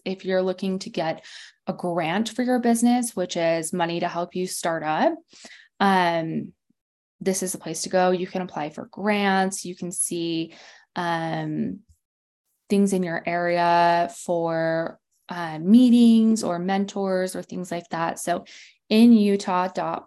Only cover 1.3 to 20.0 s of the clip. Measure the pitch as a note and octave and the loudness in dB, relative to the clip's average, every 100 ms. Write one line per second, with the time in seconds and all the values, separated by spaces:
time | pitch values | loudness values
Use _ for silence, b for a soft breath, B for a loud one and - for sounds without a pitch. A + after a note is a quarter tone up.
1.3 | B B B - F#3+ F3 E3+ D#3+ F#3 A3+ | B B B -10 -6 -4 -2 -2 -2 -2
2.3 | - B3 B3+ A#3+ A#3 A#3+ B3 A#3+ - F3+ | -2 0 2 2 4 4 2 0 -4 -4
3.3 | F3 E3 E3 D#3 F3+ E3+ E3+ E3+ E3+ F3 | 0 0 0 -2 -2 -2 -2 -4 -4 -6
4.3 | F3+ F3+ - F3 E3 D3+ D#3 C#4+ E4 - | -6 -6 -4 -4 -2 -2 0 0 0 -8
5.3 | B B B B - G3+ F#3+ F3 E3+ E3 | B B B B 0 2 4 2 0 -2
6.3 | D#3 - - _ _ _ _ _ - F#3+ | -6 -8 -14 _ _ _ _ _ -8 -4
7.3 | - F3+ - - D#3+ F#3 F#3 F#3 F#3 F#3 | -2 -4 -8 -10 -8 -2 2 2 2 -2
8.3 | F#3+ F3+ - D3+ - - - G3+ G#3 G3+ | -6 -8 -8 -10 -10 -16 -6 -2 0 2
9.3 | F#3+ F#3+ - F3 F3+ F3 F3 - F3 E3+ | 2 0 -4 -10 -10 -8 -6 -6 -4 -4
10.3 | E3 D#3+ B B B B - E3+ E3 E3 | -4 -6 B B B B -6 -4 -2 -4
11.3 | D#3+ D#3 D3+ D3 F#3+ - _ _ _ _ | -4 -4 -4 -4 -8 -16 _ _ _ _
12.3 | _ _ _ - G3+ G3+ F#3+ F3+ E3 - | _ _ _ -2 2 2 0 -2 -4 -4
13.3 | F3 F3 F3 F3 E3+ E3+ E3+ F3 - - | -2 0 2 4 4 4 4 0 -4 -4
14.3 | F3 E3 E3 E3 E3 E3 - _ _ - | -2 -2 0 0 -2 -4 -10 _ _ -14
15.3 | F3 E3 D#3 E3+ A3+ B3+ A#3+ A#3 A3+ A3 | -10 -8 -4 4 6 8 6 6 6 4
16.3 | A3 F3 F3 F3+ G3 G3 G#3 G3 F#3 F#3 | 2 -2 -4 -2 -2 -2 -4 -2 -2 -4
17.3 | F3+ F3+ F3+ F3+ F3 E3+ E3 E3 - - | -8 -10 -10 -8 -10 -8 -4 -4 -4 -4
18.3 | F3 B B B B - A3 A#3+ A3+ G#3 | -6 B B B B 0 6 8 8 6
19.3 | G3 G3+ F3+ F#3 - E3 E3 | 0 0 -2 -2 -4 -6 -6